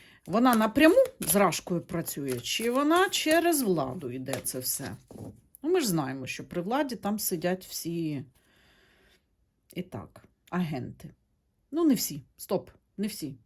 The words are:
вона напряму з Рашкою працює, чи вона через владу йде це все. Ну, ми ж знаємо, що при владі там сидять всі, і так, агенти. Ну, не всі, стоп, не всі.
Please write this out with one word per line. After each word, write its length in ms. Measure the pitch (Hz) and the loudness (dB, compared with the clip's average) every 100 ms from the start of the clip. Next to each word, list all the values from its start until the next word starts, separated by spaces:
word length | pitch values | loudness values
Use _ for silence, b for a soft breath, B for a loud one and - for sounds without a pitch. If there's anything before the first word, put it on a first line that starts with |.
| B B - | B B -4
вона 280 | 196 254 | 2 4
напряму 500 | 226 220 269 311 480 508 - | 4 4 8 8 8 4 0
з 160 | - 202 | 0 4
Рашкою 440 | 185 - - 175 | 4 2 -4 -4
працює, 600 | 160 170 - - 139 123 | -4 -6 -6 -6 -4 -4
чи 300 | 117 - 226 | -4 -4 0
вона 380 | 254 294 339 392 | 0 2 4 2
через 540 | - 311 320 339 302 | 0 2 4 4 2
владу 480 | 226 165 131 131 135 | 2 0 0 -6 -8
йде 240 | 131 131 123 | -8 -6 -6
це 140 | - 131 | -6 -6
все. 380 | 123 - 135 113 _ - - - _ _ | -6 -6 -8 -10 _ -16 -16 -18 _ _
Ну, 80 | 294 | 0
ми 100 | 370 | 0
ж 80 | 247 | 2
знаємо, 380 | 165 131 135 127 | 0 -2 -6 -8
що 220 | - - | -10 -8
при 140 | 175 | -6
владі 340 | 180 262 285 233 | -2 -2 -2 -4
там 220 | 202 208 | -4 -4
сидять 480 | - 175 175 185 - | -4 -2 -2 -4 -6
всі, 580 | - 165 170 160 143 123 b b b b b b b b b _ _ _ _ _ | -10 -6 -4 -4 -6 -10 b b b b b b b b b _ _ _ _ _
і 80 | - | -12
так, 420 | 180 - - - _ _ _ | -10 -12 -14 -20 _ _ _
агенти. 600 | 180 165 147 120 - - - _ _ _ _ _ | -4 -4 -4 -8 -12 -18 -20 _ _ _ _ _
Ну, 140 | 302 | 0
не 100 | 330 | 2
всі, 280 | 226 - 147 - _ | 2 0 -8 -14 _
стоп, 340 | - 190 - _ _ - | -4 -4 -4 _ _ -8
не 100 | 202 | -6
всі. 300 | - 143 123 | -6 -10 -12